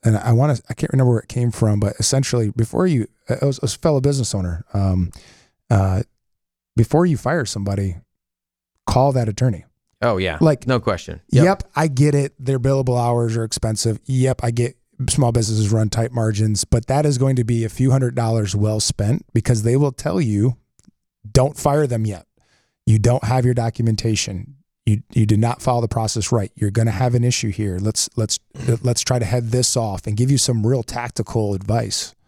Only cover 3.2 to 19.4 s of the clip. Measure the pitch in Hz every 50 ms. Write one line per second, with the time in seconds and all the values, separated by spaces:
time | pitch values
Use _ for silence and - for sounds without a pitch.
3.2 | _ - 123 - - 139 135 - - 123 - - - 165 151 135 127 143 143 135
4.2 | 117 - - 101 92 87 85 85 110 _ - 101 98 95 92 92 92 87 - -
5.2 | - - - _ _ _ _ _ _ _ - 101 95 95 92 95 - _ _ _
6.2 | _ _ _ _ _ _ _ _ _ _ _ - 113 - - 151 175 180 156 117
7.2 | - 123 156 175 131 98 - 110 98 98 98 98 98 95 87 85 - _ _ _
8.2 | _ _ _ _ _ _ _ _ _ _ _ _ _ - - 127 131 143 135 127
9.2 | 117 107 104 - 123 127 107 76 - _ _ _ _ _ _ _ - 120 110 92
10.2 | 95 90 80 78 - 160 151 - - 120 131 117 - - 98 85 - - 80 -
11.2 | _ _ - 131 151 180 196 196 - - _ 139 156 160 135 123 143 151 143 143
12.2 | 139 139 _ _ 135 127 135 131 117 135 139 135 135 127 123 120 120 120 120 120
13.2 | 117 113 110 117 113 110 - - - 110 110 104 - 113 110 - _ - 131 127
14.2 | 127 131 127 - - 120 117 117 120 120 - _ _ _ _ _ 135 - - -
15.2 | 139 117 113 117 110 101 110 107 107 101 110 110 110 107 - 117 113 120 123 120
16.2 | 113 110 107 101 110 107 107 98 - - - 117 107 - 131 143 151 151 143 120
17.2 | 135 135 135 127 120 110 120 113 113 110 - - 127 131 127 135 127 123 123 123
18.2 | 117 113 113 113 104 98 90 104 104 107 107 107 - - - - 101 104 127 160
19.2 | - _ _ 117